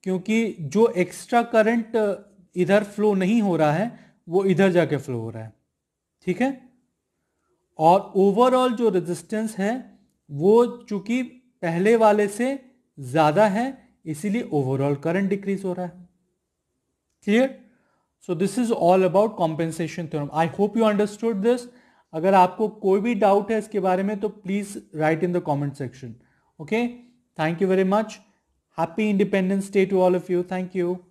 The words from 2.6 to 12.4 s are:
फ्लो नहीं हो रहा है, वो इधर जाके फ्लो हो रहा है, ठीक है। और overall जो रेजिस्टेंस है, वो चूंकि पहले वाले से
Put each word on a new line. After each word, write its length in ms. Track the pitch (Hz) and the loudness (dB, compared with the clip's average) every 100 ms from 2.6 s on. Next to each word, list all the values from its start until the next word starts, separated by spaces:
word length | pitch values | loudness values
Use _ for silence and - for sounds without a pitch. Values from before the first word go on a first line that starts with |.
| 180 202 | 2 2
फ्लो 300 | 208 - 214 | 0 0 0
नहीं 280 | 196 185 233 | 2 2 2
हो 140 | 202 165 | 2 2
रहा 160 | 151 | 2
है, 280 | 156 233 - - _ - | 2 -2 -8 -20 _ -2
वो 140 | 175 196 | 0 2
इधर 260 | 170 196 | 4 4
जाके 260 | 175 151 143 | 4 0 -2
फ्लो 220 | 139 120 | -4 -8
हो 100 | 113 | -8
रहा 140 | 110 | -12
है, 100 | 110 _ _ _ _ _ _ _ - | -16 _ _ _ _ _ _ _ -6
ठीक 160 | 180 | -2
है। 280 | 262 269 - _ _ _ _ _ _ _ _ _ _ - | -2 -4 -16 _ _ _ _ _ _ _ _ _ _ 0
और 340 | 156 190 190 196 | 4 4 2 2
overall 540 | 196 190 254 254 254 | 2 4 4 4 0
जो 180 | 220 233 | 0 0
रेजिस्टेंस 680 | 185 160 175 - 220 220 214 | 0 -2 -8 -6 -6 -6 -4
है, 420 | 196 254 - _ _ _ _ | -4 -4 -10 _ _ _ _
वो 340 | 143 180 226 240 | -2 4 4 4
चूंकि 560 | 240 - 202 196 247 247 - _ _ | -2 -10 -10 -4 -4 -4 -12 _ _
पहले 340 | 175 165 196 233 | -4 0 2 4
वाले 320 | 220 208 208 | 6 6 2
से 320 | 202 | -2